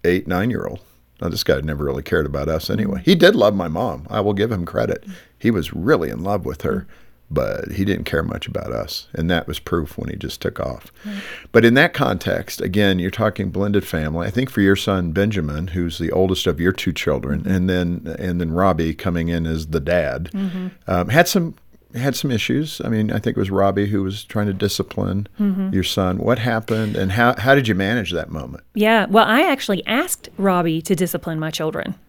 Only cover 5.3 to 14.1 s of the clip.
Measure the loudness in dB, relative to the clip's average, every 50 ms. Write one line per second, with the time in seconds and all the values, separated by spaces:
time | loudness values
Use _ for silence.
5.3 | _ _ 0 2 2 2 -2 -2 -6 -2 2 2 4 4 2 -4 -4 -6 -4 -2
6.3 | -2 -2 -2 -6 -8 -4 -2 -2 -2 -2 -4 -8 -18 -20 -20 -20 -20 _ _ _
7.3 | -2 -2 0 0 -2 -6 -6 -6 -2 -2 0 0 0 -2 -2 -2 -2 -2 -2 -2
8.3 | -6 -6 -8 -6 -6 -6 -6 -4 -6 -6 -6 -6 -10 -12 -12 -10 -6 -2 0 2
9.3 | 2 0 0 -4 -8 -8 -4 -2 -2 -2 -2 -4 -8 -8 -8 -8 -8 -6 -8 -8
10.3 | -8 -4 -6 -6 -4 -4 -6 -6 -6 -10 -14 -20 _ -14 -12 -10 -10 -10 -10 -12
11.3 | -14 -16 -14 4 4 6 8 8 8 6 4 4 2 0 0 0 0 0 0 -2
12.3 | -2 -2 -2 -8 -6 -4 -4 0 2 4 4 4 4 2 0 -2 -2 0 0 0
13.3 | 0 -2 -6 -4 -2 -2 -2 2 0 0 0 0 -4 -2 -2 -2